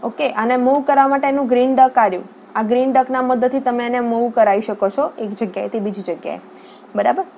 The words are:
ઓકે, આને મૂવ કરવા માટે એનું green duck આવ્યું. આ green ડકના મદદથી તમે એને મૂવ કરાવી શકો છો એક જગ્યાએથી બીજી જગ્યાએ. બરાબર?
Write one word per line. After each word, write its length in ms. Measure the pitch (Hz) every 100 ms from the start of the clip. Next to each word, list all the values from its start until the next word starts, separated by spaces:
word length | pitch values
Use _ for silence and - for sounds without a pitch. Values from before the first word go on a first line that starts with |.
ઓકે, 260 | 233 - 285
આને 280 | - 226 254
મૂવ 240 | 247 277
કરવા 260 | 277 277 277
માટે 200 | 277 277
એનું 200 | 277 262
green 280 | 247 254 262
duck 220 | 262 254
આવ્યું. 260 | 214 180 - - - 214
આ 60 |
green 320 | 220 247 262
ડકના 280 | 262 254 262
મદદથી 380 | 254 254 254 269
તમે 260 | 262 240 240
એને 140 | 247
મૂવ 300 | 240 233 240
કરાવી 320 | 226 214 196
શકો 280 | 220 202 196
છો 220 | 202 311 -
એક 100 | 220
જગ્યાએથી 500 | 202 214 185 202 220
બીજી 220 | 202 202
જગ્યાએ. 380 | 185 170 - 170 - - - - - 208
બરાબર? 280 | 220 277 370